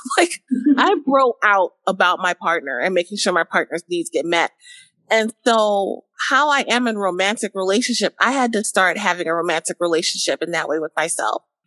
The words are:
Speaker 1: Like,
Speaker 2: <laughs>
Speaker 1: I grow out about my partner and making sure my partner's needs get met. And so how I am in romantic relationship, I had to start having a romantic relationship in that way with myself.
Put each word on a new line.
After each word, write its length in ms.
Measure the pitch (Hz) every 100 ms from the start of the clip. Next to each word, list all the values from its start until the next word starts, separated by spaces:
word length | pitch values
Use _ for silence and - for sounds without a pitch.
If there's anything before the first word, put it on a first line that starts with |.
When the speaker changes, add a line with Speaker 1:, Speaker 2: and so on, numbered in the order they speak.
| 254 -
Speaker 1:
Like, 120 | 349 - _
Speaker 2:
<laughs> 260 | 254 294 262
Speaker 1:
I 200 | - - 285
grow 280 | 269 262 233
out 300 | 208 196 180 - -
about 320 | 190 180 170
my 160 | 180
partner 460 | 175 196 165 139 123
and 120 | 160
making 240 | 180 175 208
sure 140 | 202
my 120 | 180
partner's 400 | 165 185 156 160 -
needs 220 | 175 160
get 140 | - 170
met. 240 | 170 151 - - - - _ _
And 220 | 220 220 -
so 600 | - 226 214 202 196 - _ - -
how 200 | 262 294
I 140 | 277 254
am 200 | 233 247
in 80 | 214
romantic 540 | 196 180 190 226 202
relationship, 600 | 190 190 202 247 226 202 -
I 120 | 208
had 200 | 269 247
to 100 | 226
start 340 | 214 - 185 170
having 300 | 202 175 165
a 60 |
romantic 420 | 165 170 160 - 262
relationship 640 | 175 165 170 - - 139
in 80 | 165
that 160 | 165 -
way 120 | 156
with 100 | 156 -
myself. 460 | 165 - 110 - - _